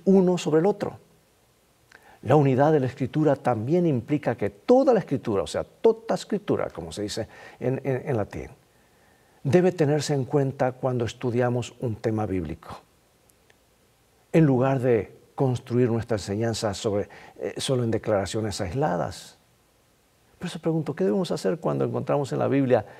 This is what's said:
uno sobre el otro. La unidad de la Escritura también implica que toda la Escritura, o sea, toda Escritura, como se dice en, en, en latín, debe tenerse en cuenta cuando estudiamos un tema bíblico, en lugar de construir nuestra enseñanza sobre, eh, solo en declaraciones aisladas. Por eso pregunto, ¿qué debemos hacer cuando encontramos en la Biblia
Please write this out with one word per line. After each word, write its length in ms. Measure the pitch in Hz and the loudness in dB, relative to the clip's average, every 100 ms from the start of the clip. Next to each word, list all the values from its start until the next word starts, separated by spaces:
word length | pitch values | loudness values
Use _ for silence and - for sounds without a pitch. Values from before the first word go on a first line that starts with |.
uno 340 | - 196 180 175 | 4 6 6 2
sobre 220 | - 151 | 2 2
el 60 | 180 | 2
otro. 320 | 202 - - _ _ _ _ _ _ _ _ _ - - - | 0 -6 -10 _ _ _ _ _ _ _ _ _ -20 -20 -14
La 140 | - 147 | 2 4
unidad 360 | 139 127 147 | 6 4 4
de 80 | 156 | 4
la 60 | 127 | 0
Escritura 500 | - 127 151 156 135 | -4 -4 0 2 2
también 500 | 120 113 110 175 175 | 0 -2 0 0 2
implica 500 | 131 - 147 143 117 | 0 0 -2 -2 -2
que 140 | 202 | -4
toda 440 | - - 247 269 | -6 2 4 6
la 60 | 226 | 2
Escritura, 420 | - 139 - 98 | 0 -4 -2 -2
o 40 | 78 | -2
sea, 180 | - | -4
toda 500 | 80 _ 220 220 - | -6 _ 0 0 -4
Escritura, 560 | 185 - 208 - 107 101 | -6 -4 -8 -2 -2 -2
como 220 | - 82 | -8 -12
se 100 | 85 | -8
dice 260 | 104 - 107 - - - | -8 -6 -10 -12 -20 -6
en, 200 | 127 131 | -4 -4
en, 240 | 143 127 147 | -4 -6 -2
en 80 | 120 | -4
latín, 320 | 98 82 64 - _ _ _ _ _ _ _ _ | -4 -8 -14 -18 _ _ _ _ _ _ _ _
debe 300 | 143 175 180 | 2 4 4
tenerse 420 | 180 143 151 139 | 2 0 2 0
en 100 | 147 | -2
cuenta 480 | 123 147 135 127 131 | 0 0 0 0 -2
cuando 320 | 127 131 127 | -2 -4 -2
estudiamos 720 | 113 - 127 117 123 123 117 - | -4 -4 -4 0 0 -2 -6 -8
un 160 | 123 104 | -6 -4
tema 280 | 117 110 107 | -4 -2 -2
bíblico, 540 | 92 78 78 - - _ _ _ _ _ _ _ _ _ _ _ _ _ _ _ | -4 -4 -10 -14 -18 _ _ _ _ _ _ _ _ _ _ _ _ _ _ _
en 140 | 170 156 | 4 4
lugar 320 | 127 135 135 | 4 2 2
de 400 | 127 113 92 - _ | 2 2 0 -12 _
construir 560 | - 135 123 - 120 123 | -2 0 0 -2 2 2
nuestra 260 | 113 104 110 | 0 -2 -4
enseñanza 560 | 92 101 117 110 110 | -4 -4 -2 -2 -4
sobre, 360 | 95 113 101 95 - - - | -4 -2 -2 -4 -12 -20 -10
eh, 160 | - - | -10 -6
solo 240 | - 131 | -2 -2
en 80 | 117 | 0
declaraciones 680 | 110 107 104 98 113 107 98 | -2 0 -2 0 -4 -6 -6
aisladas. 760 | 95 113 156 175 110 92 - - _ _ _ _ _ _ _ _ _ _ | -6 -4 -2 -2 -6 -8 -18 -20 _ _ _ _ _ _ _ _ _ _
Por 80 | 175 | -12
eso 140 | 170 | -6
pregunto, 340 | 170 160 151 | -2 -2 -4
¿qué 100 | 139 | -2
debemos 260 | 190 202 170 | 0 0 -2
hacer 280 | 165 190 170 | -4 -4 -2
cuando 260 | 156 143 | -2 -2
encontramos 480 | 131 120 131 143 139 | -2 -2 -2 -2 -2
en 60 | 139 | -2
la 100 | 117 | 0
Biblia 380 | 135 135 120 107 - | 0 4 2 0 -14